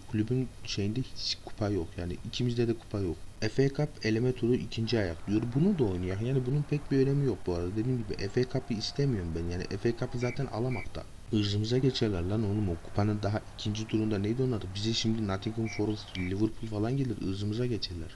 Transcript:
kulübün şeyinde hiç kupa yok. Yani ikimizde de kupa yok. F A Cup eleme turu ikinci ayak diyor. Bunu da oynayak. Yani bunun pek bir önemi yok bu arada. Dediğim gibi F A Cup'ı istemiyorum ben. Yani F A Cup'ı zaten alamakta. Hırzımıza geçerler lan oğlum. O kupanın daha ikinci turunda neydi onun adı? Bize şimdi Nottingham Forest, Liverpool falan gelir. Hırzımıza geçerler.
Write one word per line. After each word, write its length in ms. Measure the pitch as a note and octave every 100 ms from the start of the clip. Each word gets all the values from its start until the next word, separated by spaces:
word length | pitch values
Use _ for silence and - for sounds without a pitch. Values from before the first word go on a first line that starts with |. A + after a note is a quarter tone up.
| -
kulübün 360 | G#2+ A2+ B2+ B2 -
şeyinde 380 | - - G2+ A#2
hiç 360 | - - - - -
kupa 240 | - G#2
yok. 180 | G2 D#2+ -
Yani 200 | F2 F2 A2+
ikimizde 400 | - B2 A#2 A#2
de 60 |
kupa 260 | - - G#2
yok. 160 | F2+ D2+ - -
F 260 | G#2+ - C#3
A 40 |
Cup 360 | - D3 - A2
eleme 280 | A2+ B2+
turu 220 | B2 A#2 B2
ikinci 440 | G#2+ A#2 A2+ A#2
ayak 280 | F#2 D#2+ -
diyor. 140 | G#2+ A#2+ C#3
Bunu 240 | F#3+ F3
da 40 |
oynayak. 380 | G#2+ F2+ F2+ F#2+
Yani 240 | A#2+ C3+ B2
bunun 160 | D3 D3
pek 220 | D3 -
bir 60 | C3+
önemi 280 | C3 C#3+ C3+
yok 120 | F#2 -
bu 80 | E2+
arada. 160 | F2+
Dediğim 260 | G#2+ B2 B2
gibi 300 | G2+ - G2
F 140 | B2+
A 20 |
Cup'ı 300 | B2+ C3+ -
istemiyorum 580 | G#2+ - - C#3+ G#2+ E2+ E2
ben. 160 | E2+
Yani 120 | F2+
F 260 | - G2 A#2+
A 80 | A2+
Cup'ı 200 | B2 A#2+
zaten 260 | A#2+ A#2+ C3
alamakta. 580 | G#2+ B2+ B2 - - - - -
Hırzımıza 460 | G#2+ G2+ G2+ A2 B2+
geçerler 440 | C3+ - A2 F#2
lan 220 | F2+ A2
oğlum. 260 | G#2 G#2 G2
O 60 | E2+
kupanın 360 | - - G#2 G#2+
daha 180 | G2+ G#2+ - -
ikinci 300 | G#2+ G#2 A2
turunda 320 | A2 A2 G2+
neydi 240 | G2+ B2
onun 80 | B2+
adı? 140 | G#2+ F#2+ G2
Bize 180 | A2
şimdi 340 | A2+ A2 A2+ G#2
Nottingham 400 | F#2+ A2 A2+ A2+
Forest, 500 | - G#2+ G#2 - F#2+
Liverpool 520 | F2+ G2 A2 - A2
falan 280 | G#2 A2+ C#3
gelir. 240 | B2+ G2+
Hırzımıza 440 | F#2+ F#2+ G#2 A2 B2
geçerler. 440 | G2+ - F2 E2